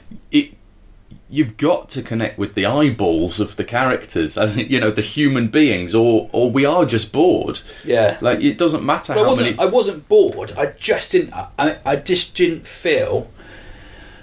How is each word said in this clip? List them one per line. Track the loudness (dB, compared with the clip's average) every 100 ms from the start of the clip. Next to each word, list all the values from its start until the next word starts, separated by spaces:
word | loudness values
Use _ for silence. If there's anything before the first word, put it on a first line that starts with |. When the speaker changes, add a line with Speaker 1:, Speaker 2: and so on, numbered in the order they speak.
| -16 -20 -2
Speaker 1:
It, | 0 0 -6 -20 _ -20 -20 -20 -20 -6
you've | -2 -2 0
got | 0 0 -2
to | -12
connect | -6 -4 -4 -4
with | -6 -2
the | 0
eyeballs | 2 2 2 0 2 0 -2
of | -4 -4
the |
characters, | -6 -2 0 -2 -4 -4 -4 0
as | -2 -2
in, | -2
you | 0
know, | 0
the | -2
human | -4 -2 0 2 0
beings, | 2 2 2 0
or, | 2 4 4 0
or | 0 0
we | 2 2
are | 2 2
just | 0 -2
bored. | 2 2 2 -2 -8 -14 -12
Speaker 2:
Yeah. | -2 2 2 2
Speaker 1:
Like, | 0 2
it | 0 2
doesn't | 0 0
matter | -2 -2 -2
Speaker 2:
Well, | 0
I | 2
Speaker 1:
how |
Speaker 2:
wasn't, | 2 0 0
Speaker 1:
many |
Speaker 2:
I | 0
wasn't | 2 0 -4 2
bored. | 4 4 0 -8 -4
I | -4 -4
just | -4 -4 0
didn't, | 0 0
I, | -6 -10 -2
I, | -2 -2 -2
I | -2
just | -2 -4 -4 0
didn't | 0 0 -10
feel | -6 -2 0 0 -4 -6 -14 -20 -20 -20 -20 -20 -20 -20 -20